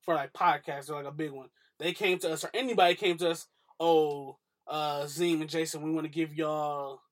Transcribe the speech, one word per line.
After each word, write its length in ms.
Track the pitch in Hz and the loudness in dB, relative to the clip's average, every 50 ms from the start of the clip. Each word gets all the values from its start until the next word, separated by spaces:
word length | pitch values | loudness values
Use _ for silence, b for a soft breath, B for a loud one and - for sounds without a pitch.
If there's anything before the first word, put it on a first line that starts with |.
for, 120 | _ - 170 | _ 0 0
like, 160 | 151 139 139 - | 0 0 -2 -2
podcasts. 540 | - 185 175 156 143 - - 147 139 139 | 2 2 4 4 2 0 -6 -8 -8 -6
They're, 100 | 139 151 | -8 -8
like, 80 | 147 143 | -8 -8
a 60 | 139 143 | -8 -6
big 180 | 147 156 151 | -6 -6 -6
one. 200 | 139 135 127 123 _ _ _ _ _ - | -6 -8 -14 -16 _ _ _ _ _ -6
They 140 | 147 170 175 | -4 -4 -2
came 260 | - 208 196 185 180 | 0 0 0 2 2
to 140 | - 170 160 | 0 -2 -2
us, 100 | 151 170 | -2 -4
or 80 | - - | -4 -4
anybody 440 | 208 262 262 233 190 185 175 180 | -2 -2 0 4 6 6 6 6
came 200 | 175 208 190 175 165 | 4 2 0 0 2
to 120 | 180 170 | 0 0
us, 160 | 170 165 - - _ _ _ _ _ - | 0 -2 -6 -12 _ _ _ _ _ 0
"Oh, 600 | 165 165 165 160 156 147 143 143 139 135 131 - _ _ _ _ _ | 4 6 6 6 6 4 2 -4 -6 -10 -14 -16 _ _ _ _ _
uh, 400 | - 147 151 151 151 143 143 147 | -6 -4 -2 -2 -2 -2 -2 -4
Zim 340 | 147 139 147 175 175 165 156 | -4 -2 0 2 2 2 2
and 80 | 156 156 | 0 -2
Jason, 320 | 147 165 160 160 - 156 151 | -2 -2 -2 -2 -4 -6 -4
we 100 | 156 160 | -2 -2
wanna 160 | 160 160 156 | -2 -2 -4
give 260 | 143 165 160 156 147 | -4 -4 -4 -4 -4
y'all 680 | 151 160 151 151 151 151 147 147 143 139 135 135 131 _ _ | -4 -2 -2 0 -2 -2 -2 -2 -4 -6 -8 -10 -12 _ _